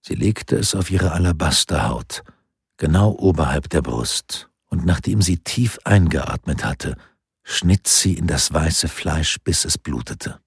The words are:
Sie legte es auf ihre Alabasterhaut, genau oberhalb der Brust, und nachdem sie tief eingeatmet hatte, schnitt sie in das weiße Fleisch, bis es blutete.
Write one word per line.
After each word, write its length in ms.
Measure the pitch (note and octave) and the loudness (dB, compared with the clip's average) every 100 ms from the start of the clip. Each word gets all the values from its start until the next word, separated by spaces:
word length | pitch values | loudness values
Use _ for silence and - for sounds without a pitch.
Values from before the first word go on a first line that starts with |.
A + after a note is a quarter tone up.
Sie 140 | - | -8
legte 400 | F#2+ G#2 G#2+ - - | -2 0 0 0 0
es 200 | - G2+ | 0 -2
auf 140 | F2+ | 0
ihre 180 | F#2 F#2+ | 0 0
Alabasterhaut, 1120 | E2+ F2+ E2 D#2+ - - D#2 - - - - - _ _ _ _ _ | 2 0 2 0 0 0 0 -2 -4 -8 -14 -14 _ _ _ _ _
genau 340 | D#2 E2 G#2 | 2 6 4
oberhalb 580 | - F#2+ E2 C#2+ C#2 C#2 | 4 2 2 0 -2 -2
der 140 | D#2+ | -2
Brust, 680 | C2+ A#1 A#1 - - - - _ _ | -2 -4 -4 -6 -6 -14 -14 _ _
und 180 | F2 F2 | -2 0
nachdem 340 | F2 - A2 | 0 0 0
sie 160 | F#2 F2+ | 2 0
tief 420 | - - A#2+ - | -2 -2 -2 -2
eingeatmet 800 | - G2+ F2 C#2 - - - C#2+ | 2 4 4 2 -2 -6 -6 -4
hatte, 320 | - C#2+ - - - _ _ _ | -4 -4 -6 -10 -14 _ _ _
schnitt 460 | - - F2 G2 - | -8 -2 2 2 4
sie 260 | - F#2 | 2 2
in 140 | F2+ F2 | 0 0
das 240 | C#2+ - | 0 0
weiße 340 | D#2+ D#2+ E2 D#2+ | 0 0 0 -2
Fleisch, 520 | - - D#2 D#2 - | -4 -4 -2 -2 -2
bis 220 | - - | -2 -2
es 120 | - - | -2 -4
blutete. 640 | - - - - - - | -4 -8 -8 -12 -12 -14